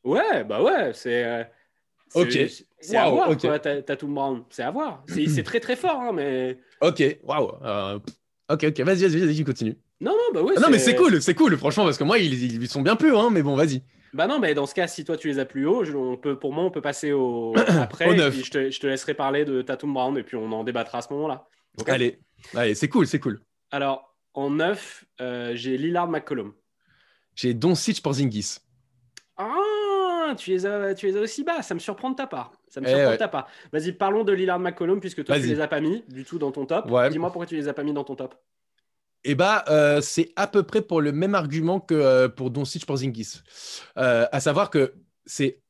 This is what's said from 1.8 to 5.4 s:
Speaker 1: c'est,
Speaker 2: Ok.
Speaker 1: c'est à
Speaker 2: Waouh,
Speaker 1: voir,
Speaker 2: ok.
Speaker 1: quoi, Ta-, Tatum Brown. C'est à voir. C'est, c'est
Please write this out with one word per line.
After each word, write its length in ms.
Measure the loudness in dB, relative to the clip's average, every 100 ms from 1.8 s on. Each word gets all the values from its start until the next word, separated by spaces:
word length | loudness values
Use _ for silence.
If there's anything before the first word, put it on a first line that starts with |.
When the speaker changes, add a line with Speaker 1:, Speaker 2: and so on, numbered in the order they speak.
| _ _ _
Speaker 1:
c'est, 120 | 0
Speaker 2:
Ok. 300 | 2 2 -2 -4 _ _
Speaker 1:
c'est 160 | -2 2
à 100 | 4
Speaker 2:
Waouh, 80 |
Speaker 1:
voir, 160 | 4 2
Speaker 2:
ok. 100 | 2
Speaker 1:
quoi, 160 | 0 0
Ta-, 220 | -2 -4
Tatum 320 | -4 -6 -4
Brown. 280 | -4 -4 -4 -10
C'est 120 | -8
à 80 | -6
voir. 340 | -4 -6 -8 -6
C'est, 200 | -2 2
c'est 180 | 0